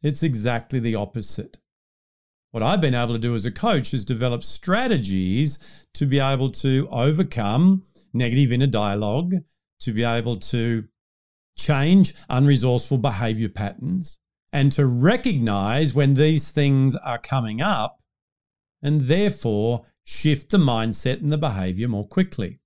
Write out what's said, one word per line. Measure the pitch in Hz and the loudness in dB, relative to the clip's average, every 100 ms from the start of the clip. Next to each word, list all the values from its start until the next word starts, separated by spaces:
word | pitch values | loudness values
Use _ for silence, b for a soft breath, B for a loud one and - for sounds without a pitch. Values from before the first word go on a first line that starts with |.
it's | 147 143 | -4 -2
exactly | 165 117 117 117 - 131 | -2 -2 -2 -4 -4 -4
the | 117 110 | -2 -2
opposite. | 101 117 101 - - - _ _ _ _ _ _ _ _ _ | -4 -8 -10 -10 -12 -16 _ _ _ _ _ _ _ _ _
What | 113 | -4
I've | 117 190 | 0 2
been | 147 123 | 2 0
able | 120 | -2
to | 117 | -2
do | 120 117 | -2 -2
as | 113 | -4
a | |
coach | - 226 165 113 | -2 0 0 -2
is | 131 101 | -4 -4
develop | 117 127 120 | -2 -2 -2
strategies | - - 180 208 254 175 98 95 92 113 151 - B B B - | -6 -8 -2 -2 0 0 0 -2 0 0 -2 -4 B B B -4
to | 143 | 0
be | 139 | 0
able | 135 131 135 | 0 0 -2
to | - 135 131 - | -2 0 0 0
overcome | 127 135 156 - 120 101 123 185 190 - _ b | 0 2 2 0 -2 0 4 4 4 0 _ b
negative | 120 120 127 131 | -2 0 4 4
inner | 123 135 | 4 2
dialogue, | 110 104 101 104 123 175 185 - _ _ - | 2 0 0 -2 -2 -2 -4 -6 _ _ -12
to | 123 | -6
be | 110 117 | -2 0
able | 117 117 110 | 0 -2 -6
to | - 120 117 113 110 _ _ _ _ _ _ - | -4 -2 0 -2 -6 _ _ _ _ _ _ -6
change | - 139 147 190 185 - B | 0 2 6 6 4 0 B
unresourceful | 127 143 135 123 123 - 131 | 2 4 4 2 0 0 -2
behavior | 131 98 113 110 107 | 0 -2 -2 -2 -4
patterns, | - 101 - - 92 170 - _ _ _ | -4 -8 -6 -6 -6 -6 -14 _ _ _
and | 139 139 | 0 2
to | 143 135 | 2 2
recognize | 120 156 247 254 147 113 101 101 131 156 | 4 4 4 2 0 0 0 0 0 0
when | 131 139 | 2 4
these | 139 156 156 - | 4 4 2 -2
things | 151 143 135 135 131 | 0 2 4 2 0
are | 135 117 | -6 -8
coming | - 135 113 110 | -4 -4 -2 -2
up, | 196 147 110 - _ _ _ _ _ _ _ _ | -2 -2 -4 -8 _ _ _ _ _ _ _ _
and | 143 151 | -2 0
therefore | 131 175 208 - 120 104 113 120 b b - | 2 2 0 0 -2 0 0 -2 b b -14
shift | - 151 139 - | -2 0 0 0
the | 202 | 2
mindset | 139 113 113 101 127 - | 4 2 -2 -2 -4 -2
and | 147 | -2
the | 151 | -2
behavior | 135 95 92 92 120 | -2 -2 -4 -2 -2
more | 104 104 | -4 -2
quickly. | 190 185 - 92 - | -2 -2 -2 -8 -10